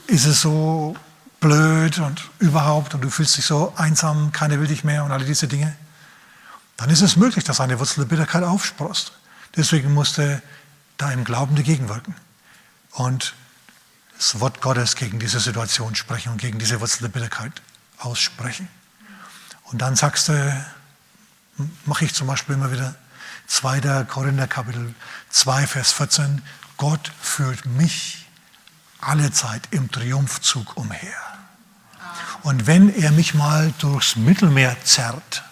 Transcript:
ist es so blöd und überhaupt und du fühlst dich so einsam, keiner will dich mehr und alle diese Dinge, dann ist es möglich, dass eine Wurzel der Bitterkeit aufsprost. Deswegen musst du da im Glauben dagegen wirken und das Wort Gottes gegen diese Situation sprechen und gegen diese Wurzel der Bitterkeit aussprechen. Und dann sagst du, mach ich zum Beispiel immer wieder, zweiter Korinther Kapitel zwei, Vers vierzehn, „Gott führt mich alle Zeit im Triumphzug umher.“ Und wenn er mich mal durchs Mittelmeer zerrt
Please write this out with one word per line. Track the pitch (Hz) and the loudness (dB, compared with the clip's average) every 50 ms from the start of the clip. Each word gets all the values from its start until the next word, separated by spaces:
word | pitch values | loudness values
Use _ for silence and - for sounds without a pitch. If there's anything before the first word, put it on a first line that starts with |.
| - - | -2 0
ist | 226 135 120 | 2 4 4
es | 151 147 - | 4 4 2
so | - 156 151 156 156 156 160 165 151 151 165 - - - - _ _ - - _ | 2 2 2 2 0 0 0 -2 -2 -4 -6 -10 -14 -20 -20 _ _ -20 -6 _
blöd | - 156 147 151 156 160 160 160 160 160 147 175 | 4 4 6 6 6 6 4 4 2 2 0 0
und | 160 143 143 - - - - - | -2 -4 -4 -6 -10 -14 -4 0
überhaupt | 220 160 143 160 143 151 151 151 147 139 - | 2 4 4 4 4 2 2 0 0 -2 -4
und | 143 | -4
du | 123 135 | -4 -2
fühlst | - - 156 143 - 143 | -2 0 0 2 0 0
dich | 131 | 0
so | - 160 147 170 - - - | 0 0 0 0 0 -2 -2
einsam, | 165 156 156 - - 156 151 151 151 147 | 0 2 2 2 2 0 0 0 0 0
keiner | 147 - 156 151 147 139 | 0 0 0 0 0 0
will | 151 147 | 0 0
dich | 156 131 - | -2 -2 0
mehr | 151 147 147 147 | 0 0 0 0
und | 143 | -2
alle | 135 135 131 | -2 -2 -2
diese | 135 151 - - 135 | -2 -2 -2 -2 -2
Dinge, | 139 143 147 156 147 - - - - - - - - - - - - - - - - - - _ _ - | 0 0 0 -2 -2 -6 -12 -20 -20 -20 -20 -20 -20 -20 -20 -20 -20 -20 -20 -20 -20 -20 -20 _ _ -4
dann | 117 131 | 0 2
ist | 170 151 | 4 6
es | 202 185 - 165 | 6 6 6 6
möglich, | 220 254 - 190 - | 4 4 4 0 -2
dass | - 131 - | -2 -2 -2
eine | 135 127 127 117 | 0 0 -2 -2
Wurzel | 135 - - 147 139 | -2 -2 -2 -2 -2
der | 113 | 0
Bitterkeit | 165 156 160 - - 170 180 | 0 0 0 0 0 0 0
aufsprost. | 175 185 202 - - - - 147 170 190 - - - - - _ _ - - - - - | 0 0 -2 -2 -4 -6 -8 -8 -6 -6 -6 -8 -8 -12 -20 _ _ -20 -20 -20 -6 -2
Deswegen | - 151 - 170 151 131 143 143 | -2 0 2 2 2 2 2 2
musst | 147 147 - - - | 2 2 0 0 0
du | 147 143 143 135 - - - - - _ _ _ _ _ _ - | 0 0 -2 -4 -8 -12 -20 -20 -20 _ _ _ _ _ _ -6
da | 139 143 | -6 -4
im | 131 127 120 | -4 -4 -4
Glauben | 107 117 120 139 135 151 | -2 -2 -2 0 0 0
dagegen | 147 139 135 160 135 131 104 | 2 2 2 2 0 0 -2
wirken | 104 117 - - 175 - - _ _ _ _ _ - - _ _ _ _ _ _ | -6 -6 -8 -10 -14 -14 -18 _ _ _ _ _ -20 -20 _ _ _ _ _ _
und | - - 127 127 131 123 - - - - - - _ _ _ - - _ _ _ _ _ _ _ _ - | -6 -4 -2 -2 -2 -2 -4 -6 -10 -12 -18 -20 _ _ _ -20 -20 _ _ _ _ _ _ _ _ -4
das | - - - 107 | -2 -2 0 0
Wort | 123 131 - - | -2 -2 -2 -2
Gottes | - 131 131 123 123 117 - | -2 0 0 2 0 0 -2
gegen | - 131 110 95 117 | -2 -4 -4 -4 -4
diese | 113 104 104 120 | -4 -2 -2 -2
Situation | 101 123 107 - - 98 - - 113 110 104 | -2 -2 -2 -4 -2 -2 -2 -4 -4 -4 -6
sprechen | - - - 117 113 - 120 | -6 -6 -6 -6 -6 -6 -6
und | 117 104 | -6 -6
gegen | - 123 110 110 | -6 -6 -6 -4
diese | 113 107 120 110 | -2 -2 -2 -2
Wurzel | 113 113 - - 117 | -2 -4 -4 -4 -4
der | 110 | -6
Bitterkeit | 95 123 117 113 - - 107 131 - - - - - _ _ _ _ - | -6 -6 -6 -6 -6 -8 -8 -10 -12 -16 -20 -20 -20 _ _ _ _ -14
aussprechen. | - 123 120 - - - - - 113 113 117 - 190 - - - _ _ _ _ - - - - - - - - - - - - _ | -12 -8 -4 -4 -4 -4 -4 -6 -8 -8 -8 -10 -12 -14 -16 -20 _ _ _ _ -20 -20 -20 -20 -20 -20 -20 -20 -20 -20 -20 -20 _
Und | - 123 113 127 | -10 -6 -4 -2
dann | 131 131 | 0 0
sagst | 139 147 147 - - - - | 2 2 2 0 0 0 0
du, | 151 147 139 143 139 135 139 - - - - _ _ _ _ _ _ _ _ _ _ _ _ _ _ - 143 156 165 - - | 0 0 0 0 -2 -4 -6 -10 -16 -20 -20 _ _ _ _ _ _ _ _ _ _ _ _ _ _ -8 -8 -8 -10 -8 -6
mach | 147 143 - | -4 -2 0
ich | 160 143 - | -2 -2 -2
zum | - 139 | -2 -4
Beispiel | 131 135 127 - - 139 | -4 -4 -4 -4 -4 -2
immer | 135 135 131 | -2 -2 -2
wieder, | 127 123 131 131 147 - - _ - - - - - - - | -2 -4 -4 -6 -8 -12 -18 _ -20 -20 -20 -18 -18 -18 -10
zweiter | - - - - 131 131 139 139 143 139 135 123 | -6 -4 -2 -2 0 -2 0 0 0 0 0 -2
Korinther | 104 - 135 131 139 139 135 131 120 | -4 -4 -4 -2 -2 0 0 -2 -2
Kapitel | - 135 120 110 120 120 120 117 113 - - - - - - - | -4 -6 -6 -6 -8 -8 -8 -10 -10 -14 -18 -18 -18 -20 -14 -2
zwei, | - - - 131 131 135 143 - | 0 0 2 2 2 2 0 0
Vers | - 135 120 - | -2 -2 -2 -2
vierzehn, | - - 143 - - - 147 139 143 135 - - - - - - - - | -2 -2 -2 0 0 0 0 0 -2 -4 -6 -10 -18 -20 -20 -20 -8 -4
„Gott | 143 147 156 151 - - - - | -2 -2 0 -2 -4 -10 -14 -12
führt | - - - - 143 131 127 - - | -8 -6 -4 -2 -2 -2 -4 -4 -6
mich | 131 120 131 165 170 - - - - - - - - _ _ _ _ _ _ _ - _ _ _ _ _ - | -4 2 2 2 2 2 -2 -6 -8 -10 -14 -16 -20 _ _ _ _ _ _ _ -20 _ _ _ _ _ -8
alle | - 135 147 151 147 139 | -4 0 2 2 2 2
Zeit | - - - 117 110 - - - | 0 0 -2 -2 -6 -8 -8 -4
im | - 160 131 113 | -2 -2 -2 -2
Triumphzug | - 123 113 123 131 139 139 123 - - - - - 127 104 - - - | -4 -4 -4 -2 0 0 0 -2 -2 -4 -2 -2 -2 -2 -6 -8 -8 -8
umher.“ | 117 107 95 - - 190 - - - - - - - - - _ _ _ _ _ _ _ - - 180 175 - - - - - - - | -8 -8 -8 -10 -12 -12 -12 -12 -12 -14 -16 -18 -20 -20 -20 _ _ _ _ _ _ _ -20 -20 -18 -16 -14 -12 -12 -12 -12 -6 -2
Und | 147 135 123 107 123 | 0 0 2 4 6
wenn | 160 180 196 208 196 | 8 10 10 8 8
er | 233 160 151 | 4 4 4
mich | 151 160 165 - - | 6 6 4 4 2
mal | 151 147 147 151 156 160 160 - - | 2 2 4 4 2 2 2 0 0
durchs | - 143 143 131 - - - 117 | 0 0 0 2 0 0 0 4
Mittelmeer | 110 135 190 - 208 165 139 135 131 127 123 - - | 4 6 6 6 6 6 6 6 4 4 2 -2 0
zerrt | - - - 123 117 117 151 - - - - - - | 2 2 2 2 -2 -6 -8 -10 -10 -12 -12 -12 -14